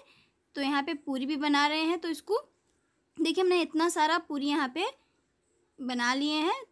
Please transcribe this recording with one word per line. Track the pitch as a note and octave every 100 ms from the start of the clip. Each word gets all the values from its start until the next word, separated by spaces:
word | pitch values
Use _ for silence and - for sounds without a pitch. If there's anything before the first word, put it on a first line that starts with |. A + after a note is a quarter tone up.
| - _ _ _ _ -
तो |
यहाँ | C#4 C#4+
पे | C#4 D4
पूरी | - C4 C4+
भी | D4+
बना | D4 C#4+ D4
रहे | D#4
हैं। | D#4+ E4+
तो | E4+
इसको | D4+ - A4+ - _ _ _ _ _ _ -
देखिए, | D#4+ E4
हमने | F#4 F4+
इतना | D4+ D#4 E4+
सारा | E4 D#4 E4+
पूरी | E4 D4 C#4+
यहाँ | D4 C4
पे | C4+ G#4+ - _ _ _ _ _ _ _ -
बना | B3+ B3 A#3+
लिए | C4+ D4 D#4
हैं। | D#4+ C5 A#4+